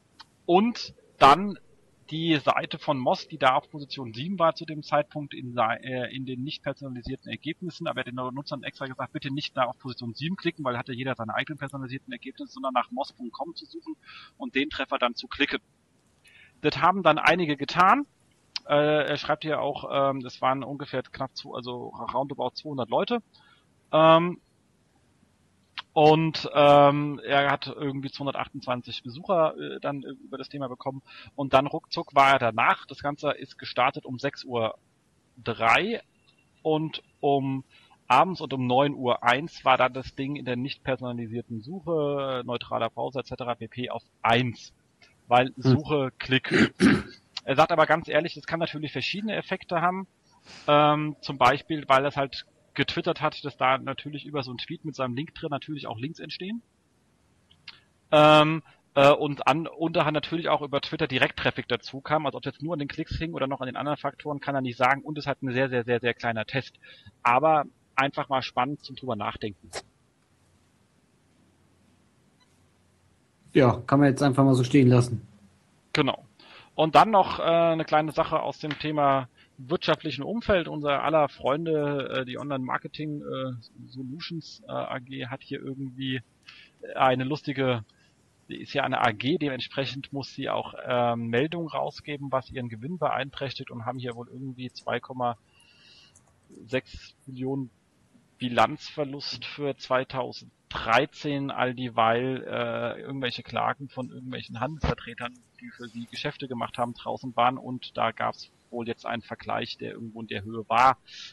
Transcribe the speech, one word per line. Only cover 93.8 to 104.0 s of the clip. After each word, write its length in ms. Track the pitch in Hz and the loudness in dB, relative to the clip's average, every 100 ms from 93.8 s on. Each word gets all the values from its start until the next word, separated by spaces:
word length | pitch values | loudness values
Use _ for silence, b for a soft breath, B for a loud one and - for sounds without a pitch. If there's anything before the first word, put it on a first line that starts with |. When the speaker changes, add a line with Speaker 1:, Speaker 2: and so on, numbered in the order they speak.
Speaker 1:
haben 140 | 113 127 | -8 -8
hier 160 | 123 | -8
wohl 140 | 117 120 | -10 -14
irgendwie 420 | 127 135 123 127 | -12 -12 -10 -12
zwei 300 | - - 120 | -10 -4 -4
Komma 360 | - 127 120 117 b b b b b b b b _ _ _ - 113 | -6 -4 -4 -4 b b b b b b b b _ _ _ -20 -6
sechs 480 | 127 - - - _ - | -4 -4 -14 -20 _ -16
Millionen 440 | 127 131 139 127 _ _ _ _ _ _ - | -8 -4 -4 -6 _ _ _ _ _ _ -8
Bilanzverlust 1080 | 123 117 113 151 - - 143 143 - 117 | -2 4 4 2 -10 -6 -6 -8 -10 -12
für 320 | - - 143 131 | -12 -6 -6 -4
zweitausenddreizehn, 1700 | - 127 131 131 123 - 120 _ - - 113 117 147 - 151 143 139 | -2 -2 -2 -6 -6 -10 -20 _ -12 -6 2 4 2 -4 -4 -4 -2
all 240 | - 127 | -2 -2
dieweil, 680 | 123 123 117 113 117 131 127 - | -2 -2 4 4 4 0 -4 -4
äh, 520 | 117 120 117 117 - | -4 -4 -4 -4 -6
irgendwelche 420 | 113 135 123 - | -10 -6 -6 -6
Klagen 460 | - 113 113 123 139 | -6 -2 -2 -4 -8
von 220 | - | -10